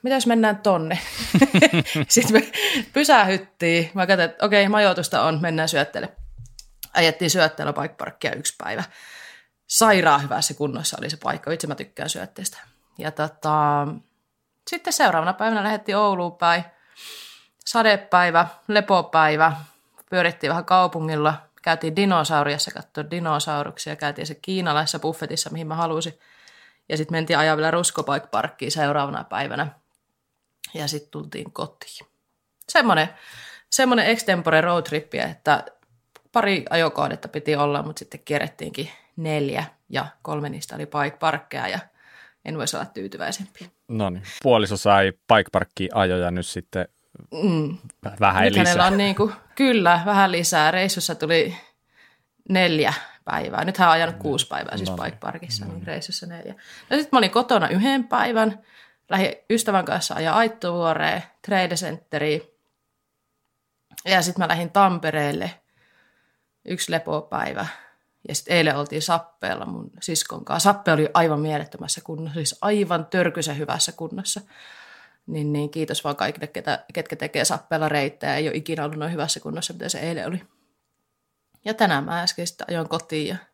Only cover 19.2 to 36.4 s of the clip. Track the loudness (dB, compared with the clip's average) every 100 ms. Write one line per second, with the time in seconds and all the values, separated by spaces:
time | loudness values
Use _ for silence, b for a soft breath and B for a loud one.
19.2 | 4 6 4 2 -12 B B _ _ 0
20.2 | 0 0 -2 -2 4 4 4 0 -4 2
21.2 | 0 0 -10 _ -2 -2 0 0 2 2
22.2 | 2 0 0 -2 -4 -6 -12 -10 -8 -6
23.2 | -2 -2 -2 -4 -6 -10 -12 -6 -6 -6
24.2 | -10 -10 -6 -4 0 0 0 -2 -4 -6
25.2 | -8 -6 -6 -8 -6 -4 -2 -2 -6 -10
26.2 | b b b b b b _ -4 -2 -2
27.2 | 0 2 2 2 2 0 -2 -4 -4 -4
28.2 | -2 -4 -4 -6 -6 -2 0 0 -2 -6
29.2 | -6 -6 -6 -6 -6 -8 _ _ _ _
30.2 | _ _ _ _ -14 -8 -6 -6 -10 -14
31.2 | -12 -12 -12 -10 -10 _ -20 -20 -20 _
32.2 | _ _ _ _ -2 2 4 2 0 B
33.2 | B B B B B 0 2 4 2 0
34.2 | 0 0 4 4 4 0 -2 -6 -6 -6
35.2 | -6 -4 2 2 0 _ _ _ _ _
36.2 | _ 0